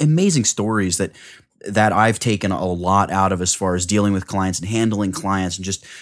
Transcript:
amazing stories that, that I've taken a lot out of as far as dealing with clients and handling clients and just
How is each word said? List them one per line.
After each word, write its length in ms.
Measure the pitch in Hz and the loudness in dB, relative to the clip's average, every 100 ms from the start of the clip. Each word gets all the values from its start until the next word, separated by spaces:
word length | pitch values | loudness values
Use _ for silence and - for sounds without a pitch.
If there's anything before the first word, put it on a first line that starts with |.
amazing 420 | 151 160 196 151 | 2 4 2 2
stories 540 | 107 - 104 107 92 - | 0 -2 -2 0 0 -2
that, 160 | 92 - - - _ _ - | -4 -6 -20 -20 _ _ -4
that 240 | 104 107 | 2 4
I've 260 | 95 113 107 | 4 2 2
taken 320 | 120 104 101 | 0 0 0
a 140 | 90 92 | -2 -2
lot 440 | 87 87 98 98 | -2 2 2 2
out 220 | 95 95 | 2 0
of 100 | 92 | 0
as 120 | 90 - | -2 -2
far 200 | 95 90 | -2 -2
as 100 | 90 | 0
dealing 260 | 104 104 | 0 2
with 160 | 95 - | 0 -2
clients 320 | 98 92 90 | -4 -2 -4
and 80 | 92 | -4
handling 460 | 113 113 104 98 | -2 0 0 -2
clients 420 | 90 98 95 92 87 | -4 -2 -2 -2 -6
and 80 | |
just 220 | 92 95 - - | -8 -8 -10 -20